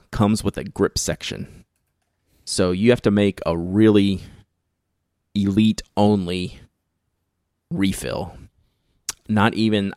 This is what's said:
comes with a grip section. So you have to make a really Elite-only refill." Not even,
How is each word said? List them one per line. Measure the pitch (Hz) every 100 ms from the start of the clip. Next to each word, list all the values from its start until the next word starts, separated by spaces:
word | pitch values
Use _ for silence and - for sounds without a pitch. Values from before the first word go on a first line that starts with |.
| _
comes | - 104 107
with | 101 -
a |
grip | 87 - 95 -
section. | - 78 - - - - _ _ _ _ _ _ _ _
So | - - 92
you | 92 113
have | 123
to | 120
make | 104 101 -
a | - 85
really | 87 98 110 104 98 92 - - _ _ _ _ _ _ _ _ _
Elite-only | 101 98 98 110 107 - - 104 104 87 90 90 - - _ _ _ _ _ _ _ _ _ -
refill." | 170 98 - 62 - - - - _ _ _ _ _ - - -
Not | 107 113
even, | 95 110 107 98